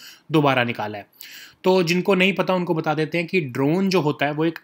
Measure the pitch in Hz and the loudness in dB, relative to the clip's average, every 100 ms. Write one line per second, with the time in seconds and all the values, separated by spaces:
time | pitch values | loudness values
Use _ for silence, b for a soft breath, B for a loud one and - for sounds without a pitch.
0 | B B - 156 143 127 120 117 107 104 | B B -2 2 4 2 0 -2 -8 -10
1 | - B B B B _ 185 185 165 180 | -14 B B B B _ 2 2 2 0
2 | 180 190 190 185 180 185 175 165 156 151 | 2 2 2 0 -2 -2 -2 -2 -2 -2
3 | 156 170 165 190 143 120 139 175 196 185 | -2 -4 -2 -2 -2 -2 0 0 2 2
4 | 147 143 143 151 165 165 | 0 0 -2 0 -2 -2